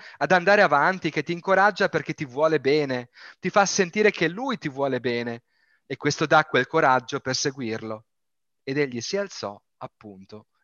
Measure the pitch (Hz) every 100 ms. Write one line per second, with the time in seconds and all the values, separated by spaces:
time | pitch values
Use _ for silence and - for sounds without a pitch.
0 | - - 143 185 175 208 185 143 156 190
1 | 165 156 147 170 180 190 202 190 190 160
2 | 147 156 143 123 156 156 131 151 143 127
3 | 120 _ - - 185 208 196 - 180 214
4 | 208 - 160 180 269 220 156 135 139 127
5 | 123 120 120 117 - _ _ _ - 135
6 | 147 - 156 160 151 131 127 160 147 127
7 | 123 139 - 127 147 135 117 110 110 110
8 | - _ _ _ _ _ - 139 139 120
9 | - 196 202 - 101 101 _ _ 127 _
10 | 107 95 95 107 110 _